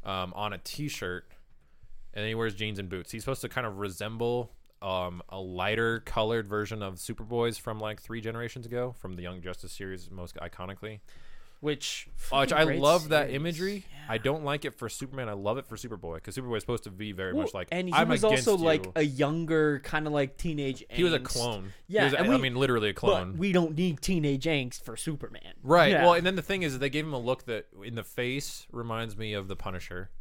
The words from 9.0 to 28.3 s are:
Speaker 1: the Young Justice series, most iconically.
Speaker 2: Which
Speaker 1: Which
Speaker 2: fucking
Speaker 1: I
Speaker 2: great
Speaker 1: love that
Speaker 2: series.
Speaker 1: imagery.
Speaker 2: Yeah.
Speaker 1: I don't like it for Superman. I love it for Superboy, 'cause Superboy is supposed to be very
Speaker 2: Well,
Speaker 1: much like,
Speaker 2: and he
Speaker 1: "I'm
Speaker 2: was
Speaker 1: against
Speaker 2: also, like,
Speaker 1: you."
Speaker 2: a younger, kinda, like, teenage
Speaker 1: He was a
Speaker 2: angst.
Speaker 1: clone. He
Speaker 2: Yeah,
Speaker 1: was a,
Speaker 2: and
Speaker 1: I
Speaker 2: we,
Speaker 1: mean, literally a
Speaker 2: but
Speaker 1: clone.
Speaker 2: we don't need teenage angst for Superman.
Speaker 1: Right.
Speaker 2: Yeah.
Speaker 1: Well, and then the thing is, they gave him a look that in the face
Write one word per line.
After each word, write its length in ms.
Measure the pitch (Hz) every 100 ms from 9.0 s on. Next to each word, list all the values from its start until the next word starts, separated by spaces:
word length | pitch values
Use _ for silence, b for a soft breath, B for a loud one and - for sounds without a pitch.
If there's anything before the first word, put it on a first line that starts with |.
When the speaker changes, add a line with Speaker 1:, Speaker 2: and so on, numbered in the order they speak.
| - 90
Speaker 1:
the 60 |
Young 180 | 87 92
Justice 320 | 90 87 87
series, 360 | - 95 92 -
most 260 | 92 87 -
iconically. 640 | 87 - 92 98 107 107 - b b b b b
Speaker 2:
Which 480 | 147 147 - - -
Speaker 1:
Which 100 | -
Speaker 2:
fucking 320 | - 135 131
Speaker 1:
I 120 | 151 160
Speaker 2:
great 140 | 151
Speaker 1:
love 280 | 143 170 156
that 200 | 151 139
Speaker 2:
series. 80 | 135
Speaker 1:
imagery. 380 | 160 165 190 202 -
Speaker 2:
Yeah. 160 | - 147
Speaker 1:
I 80 | 113
don't 260 | 120 156
like 220 | 143 147 147
it 80 |
for 160 | - 117
Superman. 400 | - 135 135 120
I 20 |
love 240 | 101 101 120
it 100 | 131
for 100 | 110
Superboy, 460 | 123 107 82 82
'cause 140 | - 98
Superboy 220 | 127 113
is 40 |
supposed 220 | - 117
to 60 | -
be 220 | 92 107
very 200 | 92 95
Speaker 2:
Well, 120 | -
Speaker 1:
much 100 | -
like, 140 | 98 90
Speaker 2:
and 160 | 170 180
he 60 |
Speaker 1:
"I'm 140 | 160 -
Speaker 2:
was 120 | -
Speaker 1:
against 240 | 214 214 233
Speaker 2:
also, 160 | 196
like, 220 | 165 156
Speaker 1:
you." 80 | - -
Speaker 2:
a 60 |
younger, 760 | 151 131 143 160 160 160 151 143
kinda, 320 | - 156 151
like, 260 | 147 139 -
teenage 480 | 175 151 139 131 -
Speaker 1:
He 120 | 120
was 120 | 175
a 60 | 151
Speaker 2:
angst. 40 |
Speaker 1:
clone. 480 | 127 123 120 104 98 - -
He 60 |
Speaker 2:
Yeah, 100 | 202
Speaker 1:
was 80 | 165
a, 60 | 143
Speaker 2:
and 80 | 190
Speaker 1:
I 60 | 262
Speaker 2:
we, 60 |
Speaker 1:
mean, 140 | 131 123
literally 340 | 135 120 104
a 20 |
Speaker 2:
but 60 | 98
Speaker 1:
clone. 380 | - 185 90 120
Speaker 2:
we 140 | 196
don't 220 | 180 165 156
need 260 | 180 143
teenage 420 | - 185 147 139
angst 380 | 147 151 123 -
for 120 | -
Superman. 600 | 113 - 151 113 - - -
Speaker 1:
Right. 300 | 127 170 151
Speaker 2:
Yeah. 100 | 160
Speaker 1:
Well, 100 | 175
and 120 | 170 175
then 100 | 190
the 60 |
thing 220 | 151 190
is, 140 | 170 131
they 100 | 139
gave 160 | 139 156
him 80 |
a 40 | 139
look 260 | 120 127 -
that 220 | 110 - -
in 120 | 104
the 100 | 113
face 640 | 101 - 123